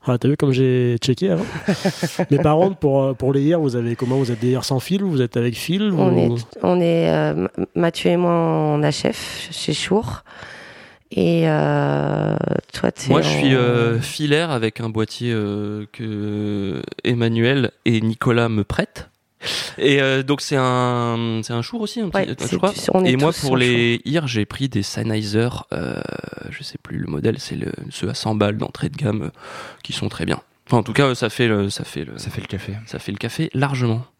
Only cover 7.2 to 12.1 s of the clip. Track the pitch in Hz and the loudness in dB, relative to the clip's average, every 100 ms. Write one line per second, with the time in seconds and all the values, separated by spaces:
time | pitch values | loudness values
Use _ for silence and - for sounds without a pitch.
7.2 | 151 151 - - - 170 170 - 180 175 | 2 0 -2 -2 -4 0 0 2 2 4
8.2 | 175 170 165 160 151 147 151 147 - - | 4 2 2 2 2 2 2 2 -2 -2
9.2 | - - - 160 - 151 - 196 233 - | -10 -12 -12 -6 -4 -4 0 0 0 -10
10.2 | - - - - - - - - _ - | -14 -20 -18 -18 -20 -20 -20 -20 _ 0
11.2 | 175 170 160 151 147 147 143 143 147 | 2 4 2 2 2 2 2 0 0